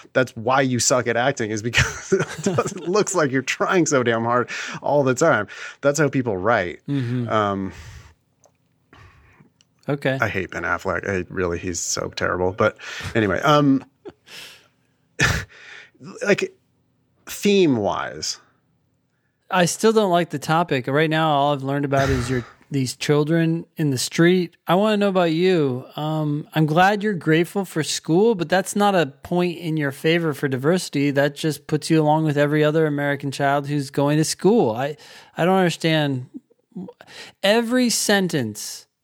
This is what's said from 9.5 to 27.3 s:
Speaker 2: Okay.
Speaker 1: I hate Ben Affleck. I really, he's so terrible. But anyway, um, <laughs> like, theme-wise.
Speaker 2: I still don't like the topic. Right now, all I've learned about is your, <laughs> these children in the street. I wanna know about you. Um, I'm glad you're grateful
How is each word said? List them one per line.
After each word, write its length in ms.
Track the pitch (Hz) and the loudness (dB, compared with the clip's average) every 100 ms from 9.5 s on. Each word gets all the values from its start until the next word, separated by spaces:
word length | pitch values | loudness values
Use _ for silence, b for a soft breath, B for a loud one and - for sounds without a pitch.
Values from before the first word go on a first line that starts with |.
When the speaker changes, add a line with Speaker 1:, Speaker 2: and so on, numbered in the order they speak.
| _ _ _ - | _ _ _ -6
Speaker 2:
Okay. 280 | 147 143 135 | -4 -2 -2
Speaker 1:
I 60 | 113 | -2
hate 240 | 95 85 | -2 -6
Ben 120 | 85 | -6
Affleck. 460 | 85 87 98 87 - | -4 -4 -2 -4 -2
I 160 | 98 87 | -4 -4
really, 280 | 90 90 87 | -4 -4 -4
he's 220 | 92 82 | -6 -6
so 300 | - - 92 | -6 -6 -6
terrible. 420 | - 92 90 92 | -4 -4 -2 -2
But 260 | 98 107 - B B B 117 | 0 0 0 B B B 0
anyway, 240 | 104 87 | 0 0
um, 420 | - 147 143 135 - _ - - _ B B B B B _ _ _ - | 2 4 4 2 -2 _ -20 -20 _ B B B B B _ _ _ -2
<laughs> 40 | - B B B B B B _ 135 196 202 | 0 B B B B B B _ -20 -8 0
like, 300 | 202 190 - _ _ _ _ _ _ - | 0 0 -8 _ _ _ _ _ _ -16
theme-wise. 1120 | - 208 202 170 123 98 80 67 69 - - _ _ _ _ _ _ _ _ _ _ _ | -4 2 4 4 2 0 -4 -6 -8 -10 -10 _ _ _ _ _ _ _ _ _ _ _
Speaker 2:
I 160 | 185 175 | 0 0
still 280 | - 220 | 2 2
don't 180 | 226 202 | 4 4
like 180 | 175 170 | 2 0
the 80 | 147 | -6
topic. 480 | - 160 175 135 123 | 0 0 2 -2 0
Right 220 | 139 160 | 0 2
now, 200 | 156 160 | 2 2
all 220 | 143 143 | 2 2
I've 100 | 143 | 0
learned 220 | 135 139 143 | -2 -2 0
about 240 | 135 135 | 2 2
is 200 | 131 120 | 0 0
your, 160 | 127 117 - | -4 -6 -18
<laughs> 140 | _ | _
these 240 | 143 127 - | -4 -4 -6
children 720 | - 147 151 165 165 165 - - | 0 2 2 2 2 -2 -6 -4
in 140 | 151 | -2
the 60 | 131 | 0
street. 580 | - - 170 185 170 - - | -4 4 4 4 0 -8 -2
I 80 | 175 | 2
wanna 220 | 214 208 | 2 2
know 120 | 202 | 2
about 220 | 185 170 | 2 2
you. 540 | 160 185 180 143 123 131 - | 2 2 2 2 -2 -8 -8
Um, 520 | 151 156 151 147 - 156 | -4 -2 -2 -4 -2 0
I'm 100 | 156 | 2
glad 380 | 156 190 214 | 6 4 4
you're 100 | 208 | -2
grateful 520 | 190 151 | -2 2